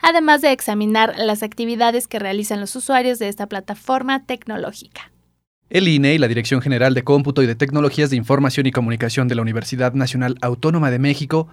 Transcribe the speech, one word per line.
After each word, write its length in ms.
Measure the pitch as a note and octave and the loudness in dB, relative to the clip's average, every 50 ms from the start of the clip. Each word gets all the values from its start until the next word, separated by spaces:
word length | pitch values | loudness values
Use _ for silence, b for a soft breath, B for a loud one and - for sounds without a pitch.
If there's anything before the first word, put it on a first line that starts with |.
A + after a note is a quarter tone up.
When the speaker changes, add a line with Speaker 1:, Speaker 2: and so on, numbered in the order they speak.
Speaker 1:
además 400 | - E4 E4 E4+ D#4 D4+ D4 C#4+ | 2 4 4 4 4 4 4 4
de 120 | D4+ D4 | 4 2
examinar 600 | C4 C4 - - G#3 G#3 G#3+ G#3+ A3 A3 A3 A3+ - - | 2 2 -2 -4 -2 -2 0 2 4 4 2 2 2 -2
las 240 | A3+ G#3+ G#3+ G#3+ | -2 -2 0 -2
actividades 680 | A3 G#3+ - - A#3 A#3 A#3 A3 A#3+ A#3 A#3 A#3+ B3 - | -4 -8 -6 -6 -6 -4 0 2 2 2 2 0 -4 -4
que 100 | - G#3+ | -8 -6
realizan 400 | G3+ F#3+ G3 G#3 G#3 - G#3+ G3+ | -4 -4 -4 -4 -4 -4 -4 -6
los 160 | G3+ F#3+ - | -6 -8 -10
usuarios 440 | C4 - - C4+ B3+ B3+ B3+ B3 A#3 | -8 -2 0 2 2 2 2 -2 -2
de 100 | A3 G3+ | -4 -6
esta 200 | G3+ - G3+ G#3 | -6 -6 -8 -8
plataforma 760 | G#3 G3 F#3+ - G3+ - - - C4 C4 B3+ C4 C4+ C4+ - | -8 -10 -10 -10 -12 -10 -4 -2 -2 -2 0 -2 -4 -4 -4
tecnológica. 880 | - B3+ B3 - - G#3+ F#3 E3 - - - - - _ - - - _ _ _ _ _ _ _ _ _ _ _ _ | -8 -10 -10 -8 -10 -10 -8 -8 -10 -12 -14 -20 -20 _ -20 -20 -20 _ _ _ _ _ _ _ _ _ _ _ _
Speaker 2:
El 160 | - F3+ G3 | 0 2 2
ine 280 | E3+ D#3 C#3+ C#3 C#3 D#3 | 4 4 4 4 4 4
y 40 | D#3+ | 2
la 100 | C3+ A2+ | 2 2
Dirección 340 | A#2 A#2 A2+ - C3+ B2+ | 0 -2 0 0 -2 0
General 320 | B2+ C#3+ C3 A#2 B2+ C3 C3 | 0 0 2 2 2 2 2
de 100 | B2+ B2+ | 0 2
Cómputo 380 | C#3+ C#3+ C#3+ C3+ C#3 C3 C#3+ | 2 2 2 2 0 2 2
y 40 | C3+ | 2
de 80 | A#2 A#2 | 2 2
Tecnologías 540 | A2+ D3 C#3 C#3+ D3 D3 C#3 - D3+ D3+ C#3 | -2 -2 0 2 2 0 2 2 0 0 0
de 80 | C3+ | 0
Información 480 | A#2+ A2+ A2+ C#3 C#3 C#3+ C3 - C#3+ C3 | -2 0 0 2 2 2 0 0 0 0
y 80 | C3 | 0
Comunicación 560 | - C3 A#2+ A2+ A#2 A2+ A#2+ A2+ A2 C#3 B2+ B2 | 0 0 -2 -2 -2 -2 -4 -2 -2 0 0 0
de 60 | A#2+ | 0
la 80 | A#2 | -2
Universidad 500 | A2+ A2+ A2 A2+ G#2+ - C3 B2+ B2+ B2 | -2 -2 -4 -4 -6 -6 -4 -2 -2 0
Nacional 460 | B2 C3+ C3 A#2+ - B2+ B2+ B2 B2+ - | 0 0 -2 -2 -2 -2 -2 -2 -4 -4
Autónoma 500 | - B2 B2 B2 D3 D#3 E3 E3 D3+ C3+ | -4 -4 -4 -2 -2 0 0 2 0 0
de 80 | B2 B2 | 0 0
México 480 | C3+ C#3+ C#3 - C#3+ C3 D#3+ D#3+ D#3+ D#3+ | 0 0 0 -2 -2 -2 -2 -2 -2 -4